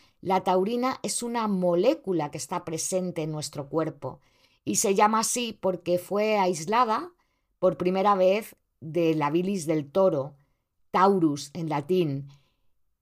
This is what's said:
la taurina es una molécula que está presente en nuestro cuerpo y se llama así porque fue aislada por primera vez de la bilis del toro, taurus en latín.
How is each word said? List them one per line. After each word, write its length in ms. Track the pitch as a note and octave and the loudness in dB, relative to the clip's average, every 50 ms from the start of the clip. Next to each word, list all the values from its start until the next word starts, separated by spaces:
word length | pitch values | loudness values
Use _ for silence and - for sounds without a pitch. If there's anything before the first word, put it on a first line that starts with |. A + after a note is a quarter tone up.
| _ _ _ _ | _ _ _ _
la 220 | - E3+ F#3+ F#3+ F#3 | -4 -2 0 0 2
taurina 560 | G3 F3+ F#3 F#3+ G#3 A#3+ A#3+ B3 C4 C4 - - | 2 2 2 2 2 0 -2 -2 -2 -4 -4 -6
es 180 | G#3+ - - A#3 | -6 -6 -4 -6
una 240 | A#3+ A#3 A#3+ A3 | -4 -4 -2 -2
molécula 840 | G#3+ G3+ F#3 F3+ F3+ F3 F3 F#3 B3 D#4 - - G3 F#3 E3 D3 C#3+ C#3+ | 0 0 0 2 2 2 4 4 2 2 0 -2 -4 -2 -2 -2 -4 -6
que 60 | D#3 | -10
está 260 | - - F#3 F3+ F3 | -10 -6 -6 -8 -6
presente 580 | - E3 D#3+ D#3+ - F#3+ F#3 F3+ F3+ E3+ E3+ D#3 | -6 -8 -6 -6 -4 -2 -2 -2 -4 -4 -6 -6
en 80 | D#3+ | -6
nuestro 380 | D#3 D3+ C#3+ - - D3+ C3+ C#3 | -6 -6 -8 -8 -10 -10 -10 -4
cuerpo 520 | - D#3+ D#3+ D#3 - - - C3 - - _ _ _ _ _ _ _ _ _ | -2 -2 -2 -2 -6 -8 -12 -12 -12 -12 _ _ _ _ _ _ _ _ _
y 120 | - G#3 | -4 -2
se 200 | F#3+ - G#3+ G3 | 0 0 2 2
llama 240 | F#3+ G#3+ G#3+ A3 A3 | 4 4 4 4 2
así 360 | A3 - - B3+ A#3+ A3+ - - | 0 -2 -2 -4 -4 -6 -8 -4
porque 400 | - F#3+ F3+ E3+ - E3+ F3 F3 | -4 -4 -4 -2 -2 -2 -2 -2
fue 380 | F3 - F#3 G#3 G#3+ A3 G#3+ | -2 -4 -4 -2 0 0 2
aislada 760 | G3+ F#3+ F3+ F#3 D3+ D#3 D#3+ G#3+ A#3 B3 A3 G#3+ B3 E4 F4 - _ _ _ _ _ _ _ _ _ | 2 2 0 0 -2 -4 -2 2 2 2 2 0 -4 -4 -10 -16 _ _ _ _ _ _ _ _ _
por 160 | - F#3 D#3+ | 0 0 2
primera 400 | - F3+ F3+ F#3 F#3+ F#3+ G#3 G3+ | 2 -2 0 0 2 2 2 4
vez 400 | F#3 F#3 F#3 F#3+ G#3+ G#3+ - - _ _ _ _ _ | 4 4 4 4 2 -2 -8 -16 _ _ _ _ _
de 340 | - D#3+ D3 F3 E3+ D#3+ D#3+ | -16 -6 -2 0 2 2 2
la 160 | D#3 D3 C#3+ | 2 0 0
bilis 360 | D3 E3+ F3+ F#3+ G3+ F#3+ D3+ | 0 0 0 0 -2 -4 -2
del 220 | D3+ D#3+ D#3+ C#3+ C#3+ - | -2 -2 -2 -2 -2 0
toro, 420 | F#3+ F#3+ F#3+ E3 C#3+ C3 D3+ - _ _ _ _ _ _ _ _ _ _ _ | 4 4 4 4 2 -4 -6 -10 _ _ _ _ _ _ _ _ _ _ _
taurus 600 | - F#3+ F#3 G3 G3+ F#3 E3 D#3 C#3+ C#3+ - - - | 0 4 4 6 6 4 4 2 2 0 -6 -10 -10
en 140 | D3 E3 D#3 | -8 -6 -4
latín. 600 | D3+ C#3+ C#3+ D3 F#3 F#3 F3 D3+ C#3 C#3 C#3 - - _ _ _ _ _ _ _ _ _ _ _ _ _ | -4 -4 -2 0 0 0 2 0 -2 -6 -8 -12 -18 _ _ _ _ _ _ _ _ _ _ _ _ _